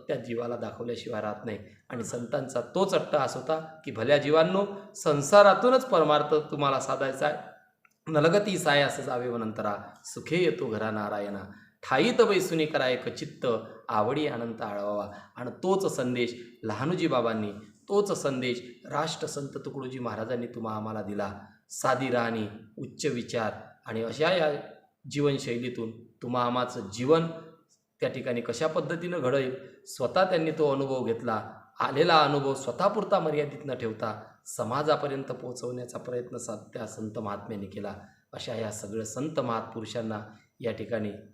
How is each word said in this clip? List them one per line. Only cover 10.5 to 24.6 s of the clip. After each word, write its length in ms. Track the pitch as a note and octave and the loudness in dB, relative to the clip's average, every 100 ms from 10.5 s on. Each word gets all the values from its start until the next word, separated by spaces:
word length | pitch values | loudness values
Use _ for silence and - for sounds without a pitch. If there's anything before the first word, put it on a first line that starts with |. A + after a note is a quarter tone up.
| - B2+ | 2 -2
घरा 240 | G#2+ A2 | -2 -2
नारायणा, 500 | G#2+ G#2 G#2 G2+ G2 F#2 - - _ | -2 -4 -4 -4 -8 -10 -16 -20 _
ठाईत 400 | - C3 G#3+ A#3+ | 0 4 4 6
बैसुनी 440 | G#3+ F#3+ - E3 D3+ | 6 6 2 0 2
करा 220 | D3 C3 | 2 2
एक 260 | B2 B2+ | 0 -2
चित्त, 320 | - D3 - B2+ A2 - - - | -8 -10 -4 0 0 -4 -12 -2
आवडी 380 | A2 G#2+ C#3+ D3 | 0 2 2 -2
अनंत 360 | B2 A#2 A2+ | -2 -6 -6
आळवावा." 460 | A2 G2+ G2+ G#2 G2+ - - - | -6 -4 -2 -4 -4 -10 -18 -12
आणि 140 | B2 | -10
तोच 460 | - F#3 F#3+ F3 - | -4 2 2 2 0
संदेश 380 | B2+ A#2+ A#2+ - - - | -2 0 -2 -4 -14 -10
लहानोजी 440 | A2 G#2+ C#3+ F3 D#3+ | -6 -2 -2 0 2
बाबांनी, 460 | B2+ A2+ A2 G#2 G2+ - _ - | 2 2 0 -2 -6 -16 _ 0
तोच 340 | G3+ G3 D3+ | 2 2 0
संदेश 400 | C#3+ B2+ B2 A#2 - - | 0 0 -2 -2 -6 -16
राष्ट्रसंत 640 | - C#3+ D#3+ - D3+ C#3+ C#3 | -6 -4 -2 -4 -6 -6 -8
तुकडोजी 500 | C#3 C#3 C3+ B2+ B2+ | -8 -10 -8 -8 -6
महाराजांनी 480 | A#2+ G#2 A2+ A#2+ A#2+ | -6 -6 -4 -4 -4
तुम्हा 300 | A#2 A2+ G#2+ | -6 -6 -6
आम्हाला 260 | G#2+ G#2+ | -6 -6
दिला. 300 | G2 G#2 G2 F#2+ - _ _ | -6 -4 -4 -6 -16 _ _
साधी 380 | - C3+ C3 C3+ | -2 2 2 2
राहणी, 380 | A#2+ A#2 A2+ G#2 - - - | 2 2 0 -4 -8 -16 -14
उच्च 280 | B2 - D3 | -12 -4 -2
विचार 460 | A#2+ A2 B2 G#2+ - - - - | -2 -4 -2 -2 -4 -14 -18 -8
आणि 160 | A2 | -6
अशा 300 | A2+ A#2+ D#3+ | -4 2 2
या 200 | F#3 D3+ C#3+ | 4 2 -2